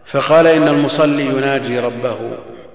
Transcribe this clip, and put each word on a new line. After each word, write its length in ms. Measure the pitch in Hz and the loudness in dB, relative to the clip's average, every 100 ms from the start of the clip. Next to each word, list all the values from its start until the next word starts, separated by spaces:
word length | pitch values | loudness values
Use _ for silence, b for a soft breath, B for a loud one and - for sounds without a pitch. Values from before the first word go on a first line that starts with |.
| - | -6
فقال: 360 | 139 127 160 160 | -4 4 4 6
"إن 200 | 160 147 | 4 4
المصلي 580 | 147 143 151 151 143 139 | 2 0 0 0 0 -2
يناجي 540 | 131 139 135 120 123 | -2 -2 -2 -4 -4
ربه 380 | 120 117 120 113 117 120 - - - | -4 -4 -6 -6 -10 -12 -16 -20 -20